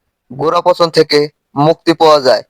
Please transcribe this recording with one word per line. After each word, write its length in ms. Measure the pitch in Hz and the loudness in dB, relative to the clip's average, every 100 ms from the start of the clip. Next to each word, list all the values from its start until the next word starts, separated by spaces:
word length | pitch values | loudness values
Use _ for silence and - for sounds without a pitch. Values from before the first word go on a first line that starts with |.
| _ _ _ | _ _ _
গোড়া 300 | 131 147 175 | -8 -4 -2
পচন 260 | 175 175 170 | -2 0 0
থেকে 300 | 160 151 147 147 - _ 135 | 0 0 -2 -4 -8 _ -2
মুক্তি 380 | 147 165 - | -2 0 -4
পাওয়া 260 | 156 160 151 | 0 2 2
যায়। 220 | 127 107 | 2 -2